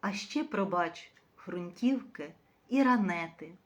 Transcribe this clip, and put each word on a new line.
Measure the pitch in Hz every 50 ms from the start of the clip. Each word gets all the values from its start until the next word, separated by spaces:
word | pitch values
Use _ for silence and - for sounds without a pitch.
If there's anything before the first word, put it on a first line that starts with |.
А | - 208
ще | 196 - - - - 294 311
пробач | - - 196 196 - 170 175 170 165 165 - - - _ _ _ _ _ - -
хрунтівки | - 180 180 175 175 175 - 240 247 269 247 - - - - 147 151 - _ _ _ _ _ _ _
і | 240 277
ранети | 269 254 247 233 202 185 175 170 165 165 - - 156 160 180 - _